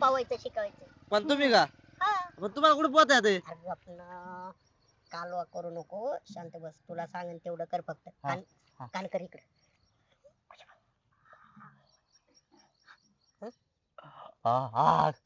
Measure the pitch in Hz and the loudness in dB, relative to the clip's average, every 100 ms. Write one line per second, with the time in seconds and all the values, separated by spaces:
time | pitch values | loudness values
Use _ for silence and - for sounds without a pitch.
0 | 269 262 240 240 254 220 208 - - - | 2 4 0 -6 -8 -6 -8 -8 -20 -20
1 | - 208 208 285 285 208 151 - _ - | -2 0 2 2 6 6 4 0 _ -4
2 | 381 392 359 - 196 240 311 294 311 294 | 0 0 -4 -8 -8 2 4 4 4 4
3 | 269 262 208 190 170 165 175 170 - 175 | 6 6 4 2 -2 -14 -12 -12 -14 -20
4 | 180 180 180 180 185 - _ _ _ _ | -16 -16 -14 -12 -12 -16 _ _ _ _
5 | _ 170 175 180 160 180 170 170 160 190 | _ -12 -8 -6 -6 -8 -10 -10 -10 -8
6 | 247 320 - 202 170 165 160 156 - 170 | -6 -6 -10 -14 -14 -14 -16 -18 -14 -10
7 | 170 180 175 170 170 165 170 175 165 151 | -10 -8 -10 -10 -10 -8 -6 -6 -6 -14
8 | - - 143 147 190 _ _ - 123 185 | -16 -12 -8 -8 -8 _ _ -18 -12 -10
9 | 185 180 175 - _ _ _ _ _ _ | -6 -8 -8 -16 _ _ _ _ _ _
10 | _ _ _ _ _ - - _ _ _ | _ _ _ _ _ -20 -20 _ _ _
11 | _ _ _ - - - - 69 _ _ | _ _ _ -20 -20 -20 -20 _ _ _
12 | _ _ _ _ _ _ _ _ _ - | _ _ _ _ _ _ _ _ _ -20
13 | _ _ _ - 220 - _ _ _ _ | _ _ _ -18 -18 -18 _ _ _ _
14 | 151 - - - 117 123 131 113 156 165 | -20 -20 -20 -6 0 0 0 2 4 4
15 | 156 - | 2 0